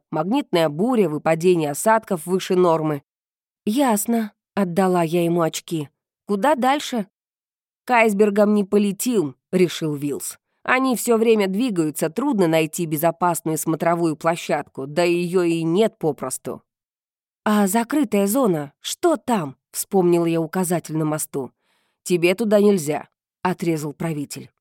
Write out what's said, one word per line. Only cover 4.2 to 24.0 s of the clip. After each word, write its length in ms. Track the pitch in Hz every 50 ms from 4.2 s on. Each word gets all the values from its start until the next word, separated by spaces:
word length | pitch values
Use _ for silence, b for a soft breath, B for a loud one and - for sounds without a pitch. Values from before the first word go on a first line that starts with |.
| 220 208 - _ _ _ _
отдала 480 | 196 202 180 170 180 190 185 180 180 170
я 220 | 160 160 175 170
ему 160 | 170 170 175
очки. 480 | 165 165 165 - - - 170 160 147 139 _ _ _ _ _ _ _
«Куда 300 | - 202 202 190 277 311
дальше?» 520 | 269 226 254 269 302 - - - 240 196 - _ _ _ _ _ _ _ _ _ _ _ _ _ _ _
«К 80 | -
айсбергам 640 | 247 233 220 226 202 196 214 214 202 208 208 208 214
не 100 | 208 202
полетим», 720 | 190 - 208 208 202 190 - - 247 247 208 160 143 127 - _ _
решил 440 | - 180 185 165 - - 165 165 147
Вилс. 440 | 143 143 143 135 - - - - - _ _ _ _ _
«Они 320 | - 247 254 262 262 247
всё 220 | 202 - 240 233 220
время 320 | 226 233 226 214 202 185
двигаются, 600 | 190 196 254 262 202 175 160 156 147 - - 156
трудно 380 | 156 - 254 294 277 202 185 160
найти 380 | 160 160 160 156 - - 175
безопасную 720 | 160 156 147 160 165 160 - 180 180 170 - - 160 156 156
смотровую 580 | - 165 160 156 - 170 170 170 170 165 151
площадку, 720 | 139 - - - - - - 180 147 - - _ - 135 143
да 160 | 147 165 175
её 400 | 175 175 175 175 175 170 190 175
и 180 | 170 165 165 160
нет 340 | 165 165 190 226 208 - _
попросту». 640 | - 160 139 - - 131 - - - - 117 - - _ _ _ _ _ _ _ _ _ _ _ _ _ _ _ _
«А 240 | 220 214 208 202 190
закрытая 600 | 190 233 233 233 - 311 294 214 - 202 196 196
зона, 440 | 202 277 269 214 175 156 143 143 - _
что 380 | - - - - - 349 320 214
там?» 400 | - - 240 214 156 139 127 - _ _ -
вспомнила 520 | - - - - 196 180 175 175 170 170
я 140 | 165 165 165
указатель 560 | 175 185 - 185 185 165 180 165 156 - 151
на 80 | 156 160
мосту. 480 | 156 151 156 - - - 143 131 120 - _ _ _ _ _ _ _ _ _ _
«Тебе 300 | - 185 170 160 170 190
туда 280 | 190 233 214 208 208
нельзя», 480 | 202 208 202 190 147 143 147 - - - _ _ _ _ _ _ -
отрезал 500 | 185 175 - - 170 165 156 143 160 143
правитель. 560 | -